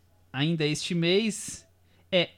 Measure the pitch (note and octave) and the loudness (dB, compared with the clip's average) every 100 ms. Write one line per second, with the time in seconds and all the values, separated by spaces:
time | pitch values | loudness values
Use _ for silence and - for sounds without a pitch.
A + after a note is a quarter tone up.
0 | _ _ _ C3 D#3 E3 D3+ D3+ - F3 | _ _ _ -2 0 2 0 -2 -2 0
1 | E3 F#3+ A3 - - - - _ _ _ | 2 2 2 -4 -8 -14 -18 _ _ _
2 | - F3+ - | -2 0 0